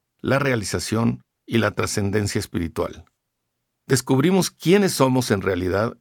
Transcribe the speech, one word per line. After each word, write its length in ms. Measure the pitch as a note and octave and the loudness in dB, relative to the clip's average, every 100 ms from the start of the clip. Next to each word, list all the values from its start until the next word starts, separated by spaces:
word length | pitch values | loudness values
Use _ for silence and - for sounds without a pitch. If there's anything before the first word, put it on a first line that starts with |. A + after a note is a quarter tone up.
| _ _ | _ _
la 200 | - C3+ | -2 0
realización 800 | C#3+ A#2+ F#2 F#2 - A2 A#2 B2 - _ - | 2 -2 -2 -6 -2 0 0 -2 -10 _ -4
y 120 | A2+ | 0
la 120 | G#2 | 0
trascendencia 680 | - G2+ - G2 G#2 G2+ G#2+ | 0 -4 -2 -2 0 -2 -4
espiritual. 640 | - G2+ E2 - E2 E2 - _ _ _ _ _ _ _ - | -4 -4 -4 -4 -6 -8 -20 _ _ _ _ _ _ _ -2
Descubrimos 640 | C3+ - C3+ D#3+ F#3+ - | -2 2 2 4 2 0
quiénes 400 | - - G3+ F#3+ | -2 2 4 4
somos 380 | - C3 B2+ B2 | 2 2 2 0
en 100 | G2+ | 0
realidad 560 | F#2 F2+ F2+ F#2+ A2+ - | 0 -2 0 0 -2 -4